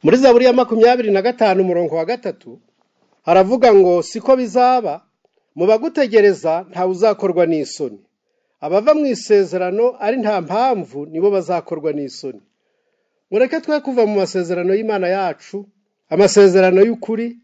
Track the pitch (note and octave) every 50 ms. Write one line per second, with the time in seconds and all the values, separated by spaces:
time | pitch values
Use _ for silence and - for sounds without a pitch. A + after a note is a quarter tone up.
0 | - D#3 G3 B3+ C4+ C4 A#3+ A#3+ B3+ B3+ A#3+ B3+ B3 B3 A3+ A3 A3 A#3+ B3 B3
1 | A#3 G#3+ G3+ F#3+ F#3+ A#3+ B3 B3 A3+ G#3 F#3 F#3+ F#3+ F#3 F3 E3+ F3 D#3 D3+ E3
2 | D#3+ E3 B3 A#3+ _ G3 D#3+ _ _ B2+ A#2 _ _ _ _ _ _ _ _ _
3 | _ _ _ _ _ - F3 F#3+ F#3+ F#3+ B3 B3 A#3 A#3+ G#3+ G3 F#3 F3+ F3 F3
4 | D#3+ - - A3+ - - C4 B3+ B3+ A3 F#3 B3 B3 B3+ B3+ B3 A3 E3 C#3+ E3+
5 | _ _ _ _ _ _ _ _ _ _ _ D3+ F3 G3 A3 A3 A#3+ D#4+ D#4+ D#4
6 | C#4 A3+ G#3 A3 G3+ G3+ F#3 C#3 - D#3+ D#3+ E3+ F#3 F3 - F3 F3+ F#3 F#3 F3
7 | G#3 A3 G3+ G#3 G#3 F#3+ F3 F3 F3 E3 E3 D#3 C#3+ - - - D3 B2 G#2 G2
8 | _ _ _ _ _ _ _ _ _ _ _ _ - D3+ F3+ G3+ G#3+ D4 D4+ D4+
9 | D4 C4+ A#3+ - - - G#3+ G3+ G3 D#3+ F3 F#3 F3+ F3+ F#3 G#3+ A#3 B3 B3 -
10 | - G#3 B3+ C4 G#3+ G#3+ G#3+ F#3+ E3+ D3 F3 G#3+ B3 C4 B3 G3 D#3 - C3+ C#3+
11 | D3 D#3 D#3+ D#3+ F#3 G3+ G3+ F#3+ E3+ D3 F3+ E3+ - - E3+ D#3 D3 D#3+ D3 D3
12 | C#3+ C3 - - - C3+ A#2 G2+ _ _ _ _ _ _ _ _ _ _ _ _
13 | _ _ _ _ _ _ F#3+ G#3+ B3+ B3+ - D#4+ D#4+ - D4+ D4 C#4+ C#4 B3+ A#3+
14 | A3+ G#3 G#3+ G3+ F#3+ F#3 - F#3+ F3 E3 F3+ F3 F3 F#3 F#3+ G#3+ A3 A3 G#3+ G3
15 | F#3 F3 F#3 G3 F#3+ F3 D3 _ - - - G3+ G3+ _ _ _ _ _ _ _
16 | _ _ D#3+ E3 G3+ F#3+ - G#3 G3+ F#3+ F3+ G3 F#3 F#3 F#3 F#3 G3+ A#3 A#3 A#3
17 | - - A3+ A3 A#3 A#3 A#3 _